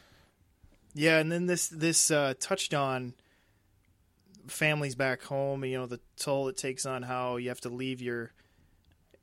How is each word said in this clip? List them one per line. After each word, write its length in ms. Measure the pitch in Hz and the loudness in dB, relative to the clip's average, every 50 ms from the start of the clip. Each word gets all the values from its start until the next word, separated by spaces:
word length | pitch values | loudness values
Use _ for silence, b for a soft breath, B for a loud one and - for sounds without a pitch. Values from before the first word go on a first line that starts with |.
| b b b b b b b b b _ _ _ - - - _ _ _ - | b b b b b b b b b _ _ _ -20 -20 -20 _ _ _ -2
Yeah, 260 | 151 151 160 160 160 | 2 4 6 6 6
and 120 | 156 160 | 6 4
then 140 | 170 175 180 | 2 0 2
this, 240 | 180 180 165 - - | 2 2 0 0 -2
this, 420 | 165 156 160 165 160 - - - | -2 0 2 4 4 4 4 4
uh, 220 | 160 147 143 135 127 - | 4 4 4 2 0 -2
touched 360 | - - 196 185 - - 160 | -4 -4 -2 -2 -2 0 0
on 400 | 143 139 135 131 127 127 123 123 - _ _ _ _ _ _ _ _ _ _ _ _ _ _ _ _ _ _ _ _ _ _ - - - 135 | 0 0 0 0 -2 -4 -6 -10 -12 _ _ _ _ _ _ _ _ _ _ _ _ _ _ _ _ _ _ _ _ _ _ -20 -20 -16 -12
families 480 | - - 160 151 151 151 147 139 123 | -4 0 2 2 4 2 0 -2 0
back 260 | 123 135 135 127 - | 0 0 0 0 -2
home, 420 | - - 139 135 139 139 139 139 135 | -4 -6 -4 -2 -2 -2 -2 -2 -4
you 140 | 131 131 127 | -4 -4 -4
know, 80 | 127 | -4
the 160 | 120 120 120 - _ _ - | -6 -8 -10 -12 _ _ -8
toll 320 | - 151 139 139 135 131 | -2 0 0 0 0 -2
it 80 | 127 - | -2 -4
takes 280 | - 135 131 - - | -4 -6 -4 -4 -4
on 160 | 135 131 123 127 | -4 -4 -4 -4
how 340 | 127 127 127 127 127 123 123 | -4 -4 -2 -2 -2 -2 -2
you 100 | 123 123 | -4 -4
have 140 | 117 - | -6 -6
to 80 | - 123 | -8 -8
leave 320 | 120 123 131 131 131 123 | -6 -6 -4 -4 -4 -4
your, 320 | 123 123 120 117 117 113 - _ _ _ _ _ _ _ _ _ _ _ _ _ _ _ _ - | -4 -4 -2 -2 -4 -6 -10 _ _ _ _ _ _ _ _ _ _ _ _ _ _ _ _ -20